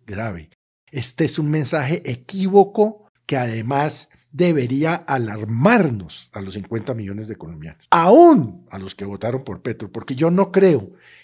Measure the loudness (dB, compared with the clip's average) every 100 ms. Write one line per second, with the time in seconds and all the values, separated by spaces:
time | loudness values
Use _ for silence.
0 | -12 -8 -8 -10 -14 _ _ _ _ -10
1 | -10 -2 -2 -2 -2 -2 -2 -4 -2 -4
2 | -6 -10 -10 -4 4 4 4 2 0 -2
3 | _ _ -6 -4 -2 -4 -2 0 -2 -4
4 | -12 _ _ 0 2 2 0 0 0 -2
5 | -2 -4 -2 -6 -6 0 4 4 2 -2
6 | -8 -16 -18 -14 -12 -12 -8 -8 -6 -8
7 | -8 -10 -12 -14 -14 -16 -18 -20 _ 2
8 | 6 8 8 8 2 -8 -18 -16 -14 -12
9 | -12 -8 -6 -6 -8 -10 -8 -8 -10 -12
10 | -10 -2 0 2 2 4 4 4 0 -14
11 | _ -20